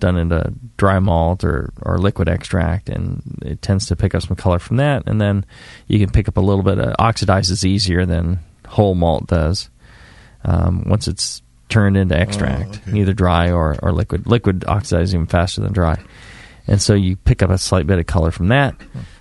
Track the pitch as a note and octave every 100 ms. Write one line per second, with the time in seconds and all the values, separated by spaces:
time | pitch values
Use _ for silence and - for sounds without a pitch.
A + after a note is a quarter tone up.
0 | F2+ F2+ E2 E2 E2 - A#2+ - G2 F#2+
1 | F#2+ E2 E2 F2+ E2+ D2 - - E2+ F2+
2 | G2 - F2 F2 - F#2 E2 F#2+ - E2
3 | F2+ F2 - - - D2 - F#2+ - F#2+
4 | F#2+ E2+ E2 F#2 F#2 F2 - A#2+ D3 C3+
5 | - G#2+ G2+ G2+ - - - - - G#2
6 | G2 - G2 G2 F#2+ G2 F#2+ G2+ A#2+ -
7 | A2+ - F#2+ F#2+ F#2 F#2+ F#2+ G2 F2+ F2
8 | F2+ E2 E2+ F2+ - _ - - G2+ F2+
9 | E2+ D2+ - E2+ D#2 F#2+ - _ - -
10 | - - - - - F2 E2+ F2 - G2
11 | - - - - _ _ - A2+ G2+ G2
12 | F#2 D#2+ G2+ G2+ - C2 G2 - - G#2
13 | G2 F#2 F2+ E2+ F2 F2 D#2 C#2+ F2 E2
14 | G2+ - - A#2 G2+ F#2 - G2 - E2+
15 | F2+ F2+ E2 F2 F2 - G2 F#2 E2 D#2
16 | - - - - - - - G2+ - G2+
17 | F#2 F#2 - C3 F#2 F#2 - F#2 D2+ F#2
18 | E2 F2 E2 E2 F2 C3+ C3+ - - B2+
19 | - -